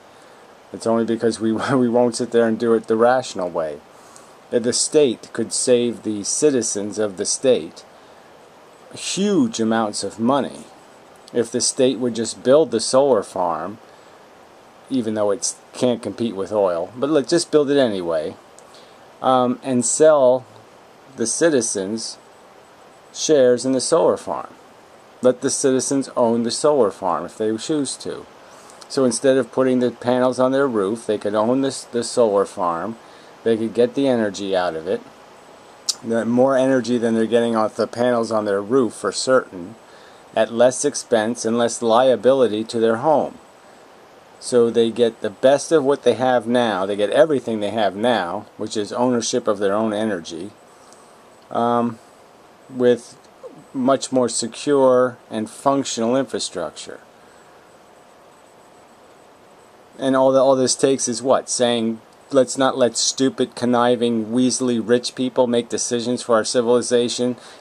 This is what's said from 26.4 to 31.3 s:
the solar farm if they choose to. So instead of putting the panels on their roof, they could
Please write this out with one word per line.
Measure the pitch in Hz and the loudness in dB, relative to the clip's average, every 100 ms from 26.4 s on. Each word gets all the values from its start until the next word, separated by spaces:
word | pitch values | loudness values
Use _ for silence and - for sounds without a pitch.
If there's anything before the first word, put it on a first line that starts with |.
the | 117 | -2
solar | 113 151 147 104 | 0 0 2 2
farm | - 92 80 87 | 0 -4 -4 -6
if | - | -6
they | 110 110 | -4 -4
choose | - 156 131 - | -4 -4 -4 -8
to. | 95 - - - - - - - - | -10 -12 -14 -20 -20 -20 -20 -20 -8
So | - 131 | 0 0
instead | 113 139 135 | 2 2 2
of | 117 | 0
putting | - 131 127 | 0 2 2
the | 123 | 0
panels | 117 123 127 127 123 | -2 -2 2 2 2
on | 127 | 0
their | 135 139 | 2 0
roof, | 113 95 113 - | 0 -2 -2 -4
they | 107 | -4
could | 104 | -2